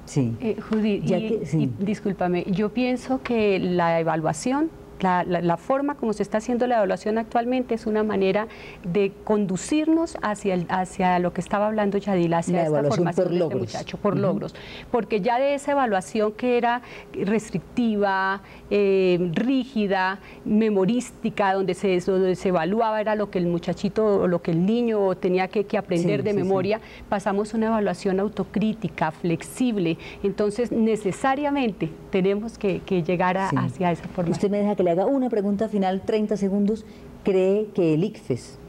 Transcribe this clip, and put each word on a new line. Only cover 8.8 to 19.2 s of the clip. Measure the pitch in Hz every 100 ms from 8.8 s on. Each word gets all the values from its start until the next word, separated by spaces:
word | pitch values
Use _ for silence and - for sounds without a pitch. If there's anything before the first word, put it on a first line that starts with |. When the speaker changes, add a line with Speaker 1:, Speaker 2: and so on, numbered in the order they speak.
Speaker 2:
de | 190 190 196 202
conducirnos | - 214 196 185 - 302 311 320 339 -
hacia | 214 208 202
el, | 180 170
hacia | 190 185 - 185 180
lo | 175
que | 180
estaba | 170 202 214
hablando | 220 202 196
Yadila, | 202 185 170 170
hacia | 175
Speaker 1:
La | 180
Speaker 2:
esta | 160
Speaker 1:
evaluación | 147 143 135
Speaker 2:
formación | 170 175
Speaker 1:
por | 185
Speaker 2:
de | 175
este |
Speaker 1:
logros. | 160 -
Speaker 2:
muchacho, | 117 143 - -
por | 208
Speaker 1:
Ujú. | 147
Speaker 2:
logros. | 196 - - - - - -
Porque | 240 - 220
ya | 180 240
de | 277
esa | 285 285
evaluación | 285 247 190 - 220 214
que | 214 247 240
era | 233 247 - - -
restrictiva, | - 185 220 220 180 - - 233 208 202 190 190 196 - - -
eh, | 202 202 190 185 175